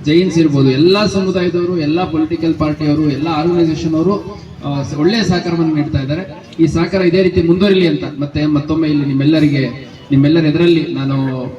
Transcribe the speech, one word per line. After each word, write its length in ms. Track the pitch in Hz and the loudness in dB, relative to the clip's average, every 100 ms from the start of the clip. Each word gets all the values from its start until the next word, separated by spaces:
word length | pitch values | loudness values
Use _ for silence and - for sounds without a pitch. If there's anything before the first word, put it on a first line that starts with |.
ಜೈನ್ಸ್ 340 | 139 165 185 165 | 4 2 4 2
ಇರ್ಬೋದು, 320 | 156 139 135 | 2 4 2
ಎಲ್ಲ 360 | 131 175 202 208 | 4 4 4 2
ಸಮುದಾಯದವರು, 720 | 196 185 180 180 175 175 175 | 0 -2 0 -2 -2 -2 -2
ಎಲ್ಲ 260 | 151 165 | -2 -2
ಪೊಲಿಟಿಕಲ್ 500 | 175 156 156 165 165 | -2 -2 -2 -2 -2
ಪಾರ್ಟಿಯವರು, 480 | 156 156 151 151 151 | 0 -2 -2 0 0
ಎಲ್ಲ 260 | 151 131 160 | 0 -2 -2
ಆರ್ಗನೈಸೇಷನ್ 680 | 156 170 175 160 147 165 | -2 0 2 0 0 -2
ಅವರು, 460 | 160 170 202 190 - - - | 0 0 -2 -6 -16 -18 -12
ಆ, 180 | 139 143 | -6 -6
ಸ-, 120 | 135 | -6
ಒಳ್ಳೆಯ 280 | 143 165 226 | 0 0 2
ಸಹಕಾರವನ್ನು 520 | 180 180 170 165 160 | 0 0 -2 -2 0
ನೀಡ್ತಾ 240 | 151 139 139 | 0 -2 -4
ಇದ್ದಾರೆ. 440 | 135 156 190 - - - | -4 -6 -8 -14 -16 0
ಈ 60 | 160 | 0
ಸಹಕಾರ 340 | 147 175 190 | 2 -2 0
ಇದೇ 220 | 180 185 | 2 2
ರೀತಿ 200 | 185 180 | 2 2
ಮುಂದುವರಿಲಿ 440 | 165 180 202 185 170 | 2 2 4 4 2
ಅಂತ 160 | 147 139 139 | 0 -6 -8
ಮತ್ತೆ 280 | 143 147 151 | -6 -2 0
ಮತ್ತೊಮ್ಮೆ 420 | 147 147 160 156 | 0 0 -2 0
ಇಲ್ಲಿ 180 | 147 139 | 0 0
ನಿಮ್ಮೆಲ್ಲರಿಗೆ, 840 | 135 143 156 147 139 120 - - - - | 0 2 4 2 0 -2 -6 -16 -20 0
ನಿಮ್ಮೆಲ್ಲರ 340 | 139 147 165 | 2 4 4
ಎದುರಲ್ಲಿ 420 | 156 165 170 165 147 | 2 2 2 2 0
ನಾನು 500 | 135 135 139 135 131 127 | -4 -2 -2 -2 -4 -8